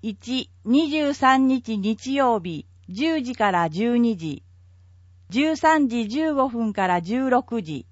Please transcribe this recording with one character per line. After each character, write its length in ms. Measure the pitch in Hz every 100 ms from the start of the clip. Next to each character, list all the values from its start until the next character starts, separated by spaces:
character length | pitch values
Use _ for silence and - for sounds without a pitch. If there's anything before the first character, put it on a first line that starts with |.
一、 500 | 226 196 - 262 - -
二 260 | - 262 320
十 240 | 302 294
三 340 | 277 262 262 262
日 300 | 262 240 214
日 360 | 196 220 262
曜 260 | 277 262 226
日、 260 | 175 156 - - -
十 340 | 185 311 320
時 140 | 247 247
か 160 | 208
ら 180 | 180 170
十 280 | 156 233 240
二 180 | 233 202
時。 280 | 160 143 - - - _ _ - - - -
十 260 | 202 302 320
三 320 | 320 311 277
時 180 | 233 214
十 260 | 254 320
五 140 | 285 262
分 260 | 233 226
か 140 | 202 190
ら 140 | 175
十 280 | 170 240 262
六 320 | 247 - 233
時。 260 | 160 147 -